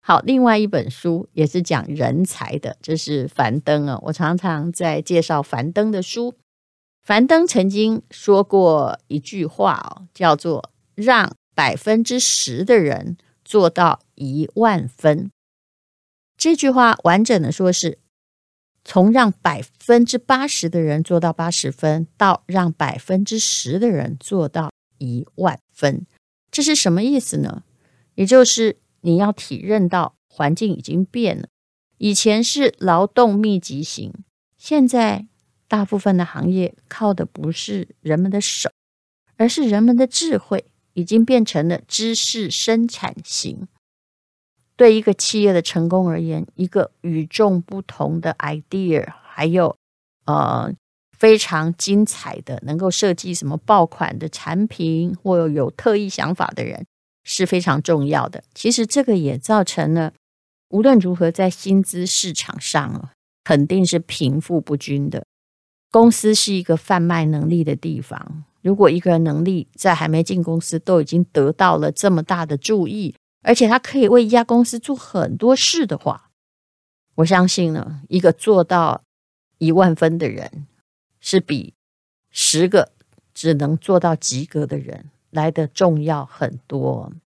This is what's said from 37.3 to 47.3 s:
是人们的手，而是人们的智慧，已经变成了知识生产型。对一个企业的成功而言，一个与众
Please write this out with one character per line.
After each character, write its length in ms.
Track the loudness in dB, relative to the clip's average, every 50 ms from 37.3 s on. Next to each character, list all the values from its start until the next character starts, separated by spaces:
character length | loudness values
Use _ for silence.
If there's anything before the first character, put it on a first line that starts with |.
| _ -8 -8 -8 -6
是 420 | -8 -8 -8 -8 -8 -10 _ -14 _
人 180 | _ -2 0 0
们 120 | 0 0
的 100 | -2 -2
手， 300 | -4 -4 -6 -6 -6 -8 _ _ _ _ _ _ _ _ _ _ _ _ _
而 100 | _ 0
是 180 | 0 2 0 0
人 180 | 2 2 4 4
们 120 | 4 4
的 120 | 4 2
智 320 | 2 0 -4 -2 -2 -2 -2
慧， 260 | -2 -4 -6 -6 -6 _ _ _ _ _ _
已 100 | -8 -6
经 180 | 0 4 4 4
变 200 | 4 4 2 2
成 240 | 2 0 -2 0 0
了 120 | -2 -4 -6
知 280 | _ -6 -4 -4 -2 -2
识 360 | -2 -4 -4 -4 -6 -6 -6
生 380 | -6 -4 -2 0 2 2 2 0
产 260 | -4 -6 -10 -10 -10 -12 -14
型。 460 | -10 -8 -8 -8 -8 -10 -12 -14 -18 _ _ _ _ _ _ _ _ _ _ _ _ _ _ _ _ _ _ _ _ _
对 180 | 6 8 8 8
一 80 | 6 4
个 100 | 0 0
企 300 | _ -2 -4 -2 2 2
业 100 | 4 2
的 80 | 2
成 300 | 0 0 -2 -2 0 2
功 180 | 2 0 0 0
而 100 | -2 -2
言， 280 | -4 -4 -4 -6 -8 -10 _
一 120 | -6 -6
个 240 | -2 0 -2 -2 -2 _ _ _
与 240 | -6 -4 -4 -6
众 340 | -6